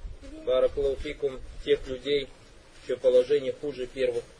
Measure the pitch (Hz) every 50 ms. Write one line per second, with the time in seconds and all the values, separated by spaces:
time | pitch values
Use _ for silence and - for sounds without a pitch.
0 | - - - - - 269 302 311 311 117 127 131 131 - - - 139 277 269 254
1 | - 151 143 - - 139 131 123 - - - - - 147 143 - - 135 131 127
2 | 123 139 143 143 135 - - - - - - - - - - - - - 127 117
3 | - 131 123 127 127 131 147 147 131 127 123 - - 147 131 123 127 123 - 135
4 | 127 123 117 120 120 - -